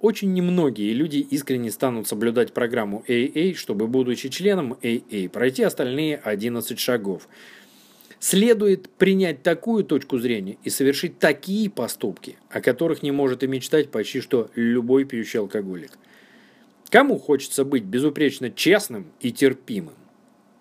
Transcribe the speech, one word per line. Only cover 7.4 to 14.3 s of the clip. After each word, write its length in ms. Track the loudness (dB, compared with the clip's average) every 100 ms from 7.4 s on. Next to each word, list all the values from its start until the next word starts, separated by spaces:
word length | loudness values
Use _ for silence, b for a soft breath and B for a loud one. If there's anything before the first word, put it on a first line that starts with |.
| B B B B B B B B
Следует 720 | 0 4 6 6 4 2 0
принять 560 | _ 4 4 2 0
такую 400 | 0 0 0 0
точку 340 | 2 0 0 -2
зрения 380 | 0 -2 -4 -8
и 60 | -8
совершить 480 | 2 2 2 -2 0
такие 500 | 0 2 -2 -2 -2
поступки, 680 | -2 -6 -4 -6 -6 -14 -20 _
о 100 | -2
которых 420 | 0 2 0 0
не 80 | -2
может 320 | 0 0 0
и 20 | -2
мечтать 440 | -4 0 0 0
почти 300 | -2 -4 -6
что 300 | 0